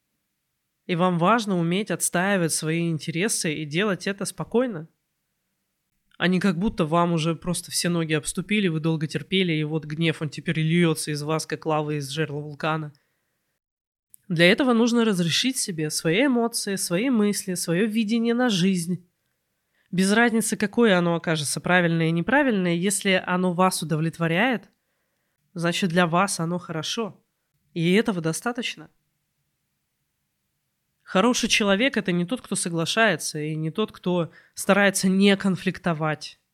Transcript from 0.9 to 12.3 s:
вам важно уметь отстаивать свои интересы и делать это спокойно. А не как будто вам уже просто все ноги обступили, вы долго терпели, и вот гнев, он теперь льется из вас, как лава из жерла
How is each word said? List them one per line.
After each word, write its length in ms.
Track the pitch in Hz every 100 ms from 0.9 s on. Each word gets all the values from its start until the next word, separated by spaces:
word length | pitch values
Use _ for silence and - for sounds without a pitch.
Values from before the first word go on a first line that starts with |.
| 170
вам 220 | 185 170
важно 400 | 175 233 208 180
уметь 320 | 165 185 214
отстаивать 640 | 165 - 175 190 196 165
свои 360 | - 156 165 170
интересы 640 | 156 - 165 220 - 175
и 120 | 151 151
делать 400 | 156 214 180 -
это 200 | 196 180
спокойно. 640 | - 156 226 254 175 160 _ _ _ _ _ _ _ _ _ _ _ _ _
А 100 | 175
не 120 | 185
как 200 | 202 165
будто 260 | 220 214 156
вам 280 | 170 175
уже 220 | 170 160 160
просто 360 | 180 175 -
все 180 | - 175
ноги 240 | 170 160
обступили, 540 | 156 - - 170 214 190
вы 120 | 160
долго 280 | 160 160 156
терпели, 460 | 160 147 190 180
и 100 | 156
вот 220 | 151 160 151
гнев, 360 | 151 165 151
он 80 | 156
теперь 300 | - 165 160
льется 520 | 156 170 170 156 -
из 120 | 147
вас, 220 | 147 156 -
как 200 | 151 165
лава 320 | 151 151 151
из 120 | 139
жерла 320 | 143 147